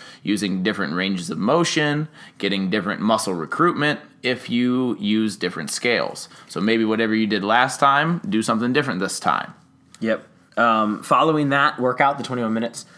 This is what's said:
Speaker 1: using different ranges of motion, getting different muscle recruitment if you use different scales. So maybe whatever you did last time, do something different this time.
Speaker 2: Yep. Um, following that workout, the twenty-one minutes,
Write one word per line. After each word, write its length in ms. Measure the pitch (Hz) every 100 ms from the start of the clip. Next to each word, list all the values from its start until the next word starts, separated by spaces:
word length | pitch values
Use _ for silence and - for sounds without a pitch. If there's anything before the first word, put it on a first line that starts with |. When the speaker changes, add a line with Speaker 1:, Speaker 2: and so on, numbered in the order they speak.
| - -
Speaker 1:
using 400 | - 101 101 92
different 320 | 92 98 82
ranges 340 | 85 95 95 85
of 100 | 80
motion, 680 | 101 160 165 - 151 147 156 - - -
getting 320 | 98 98 95
different 300 | 104 92 98
muscle 340 | 104 110 -
recruitment 640 | 90 78 - 170 147 147 143 - _
if 260 | 120 120 -
you 480 | 117 123 123 127 -
use 380 | 101 107 110 98
different 340 | 87 85 73
scales. 580 | - 120 113 - - - - -
So 120 | -
maybe 240 | 101 113
whatever 300 | 110 110 113
you 120 | 110 107
did 160 | 104
last 380 | 98 113 127 -
time, 400 | 139 139 156 170 104
do 160 | 107
something 300 | 110 113 123
different 280 | 131 135 92
this 180 | 92 -
time. 360 | - 60 - - _ _ _ -
Speaker 2:
Yep. 260 | 110 110 - _ _ -
Um, 460 | 117 113 107 104
following 460 | - 151 156 151 143
that 320 | 139 143 -
workout, 360 | 127 123 139 143
the 80 |
twenty-one 300 | 117 127 113
minutes, 320 | 110 117 - -